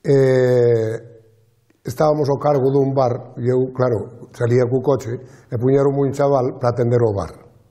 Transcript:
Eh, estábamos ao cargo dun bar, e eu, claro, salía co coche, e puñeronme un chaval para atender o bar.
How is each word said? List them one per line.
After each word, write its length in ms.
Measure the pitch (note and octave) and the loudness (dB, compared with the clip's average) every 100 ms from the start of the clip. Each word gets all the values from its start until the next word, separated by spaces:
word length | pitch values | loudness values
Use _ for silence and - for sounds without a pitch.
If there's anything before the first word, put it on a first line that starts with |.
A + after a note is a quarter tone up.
Eh, 960 | - C#3 C3 C3 B2+ B2 A#2+ A#2 A2 A2+ - - _ _ _ _ _ _ | 2 2 4 4 4 4 4 2 -2 -8 -12 -20 _ _ _ _ _ _
estábamos 400 | - A#2+ D#3 D3+ C3+ | -12 0 0 2 -2
ao 80 | C#3 | -2
cargo 320 | D3+ C#3+ C3 | 0 0 2
dun 240 | C#3 C3+ C3+ | 2 0 0
bar, 400 | B2+ A#2 - - | 0 -2 -10 -6
e 160 | A#2+ | -2
eu, 160 | B2+ B2+ B2+ | 0 -2 -2
claro, 560 | B2+ A2 G2 - - | -2 -2 -6 -16 -20
salía 320 | - A#2+ B2 | -6 0 0
co 160 | B2 C3 | 0 -2
coche, 320 | C#3+ C3 - | 0 -2 -4
e 480 | C3+ - - _ B2 | -12 -14 -20 _ -4
puñeronme 480 | B2+ C#3 C#3 C#3 C#3 | 0 2 2 0 -4
un 40 | C#3 | 0
chaval 400 | C#3+ C#3 B2 - | 0 0 -2 -2
para 160 | A#2+ | -4
atender 320 | A#2+ A#2+ A#2+ | -2 0 2
o 80 | A#2 | 0
bar. 240 | G2 E2+ - - _ _ | -2 -8 -14 -20 _ _